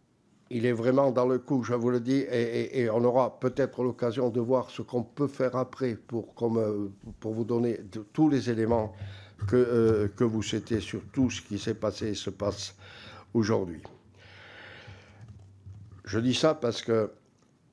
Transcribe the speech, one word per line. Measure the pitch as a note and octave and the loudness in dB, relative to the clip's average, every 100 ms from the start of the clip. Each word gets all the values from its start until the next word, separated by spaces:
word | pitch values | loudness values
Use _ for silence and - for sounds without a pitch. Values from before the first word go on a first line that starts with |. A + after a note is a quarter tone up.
| _ _ _ _ - | _ _ _ _ -8
il | B2 B2 | -2 0
est | |
vraiment | A2+ A#2+ C3 C#3 | 2 4 4 4
dans | B2 B2+ | 4 2
le | B2+ | 2
coup, | B2+ C3+ | 0 -2
je | A2+ | 0
vous | A#2+ A#2+ | 0 2
le | B2 | 2
dis, | A#2 C3+ | 2 0
et, | G#2+ | 0
et, | A#2+ A#2 A#2+ A#2 C3+ | 0 0 -2 -2 0
et | A#2 | 0
on | A2+ | 2
aura | A#2+ B2+ A#2+ - | 4 4 2 0
peut-être | B2+ B2 B2+ - | -2 0 0 0
l'occasion | B2 A#2 A#2+ A2+ B2 | -2 0 -2 0 0
de | A#2+ | 0
voir | A#2 B2+ A#2 | 2 0 0
ce | - | -8
qu'on | A2+ B2 | -6 -6
peut | A2+ - C#3 | -6 -4 -4
faire | - B2+ | 0 -2
après | B2 B2+ - C3 | 0 -4 -4 -4
pour, | G#2+ - A#2 - | -4 -6 -8 -8
comme, | - A#2 A2+ | -4 0 0
euh, | G#2+ G#2 G2+ G2 A2+ - | 0 -2 -6 -10 -18 -10
pour | A2 | -6
vous | A2 | -4
donner | A2 A#2 A#2+ G#2+ | -2 0 0 -2
de, | G#2 A2 G#2+ | -8 -14 -6
tous | - D3+ | 2 4
les | C3+ A#2 | 4 2
éléments | A2+ A2+ A#2 G#2+ - - - - - G2+ | 0 2 2 0 -8 -14 -16 -20 -8 2
que, | |
euh, | B2 A#2+ A#2+ A2+ G#2+ G2+ | 4 4 4 4 4 0
que | - | 0
vous | A#2+ A2 | 0 0
citez | G#2 A2 - A2 | -2 -4 -2 -4
sur | - G#2+ - | -4 -10 -6
tout | C#3 B2 | 0 0
ce | G#2 | -2
qui | - G2+ | -8 -6
s'est | A#2 | -4
passé | G#2 G#2 - A2 | -2 -4 -2 -4
et | |
se | G2 G2+ | -4 -8
passe | F#2+ G2+ G2 - - - - - - - | -4 -4 -4 -8 -16 -20 -20 -20 -20 -4
aujourd'hui. | A#2+ G#2 A2+ F#2 D#2 - - - - - - - - - - - - - - - - - - - - - - | 0 2 0 -2 -8 -16 -20 -20 -20 -20 -20 -20 -20 -20 -20 -20 -20 -20 -20 -20 -20 -20 -20 -20 -20 -20 -18
Je | F#2+ G#2 | -6 0
dis | B2+ | 0
ça | B2 D#3+ | 4 2
parce | D3+ A#2+ - | 2 -2 -2
que | - A2 G#2 - _ _ _ _ _ | 0 0 0 -6 _ _ _ _ _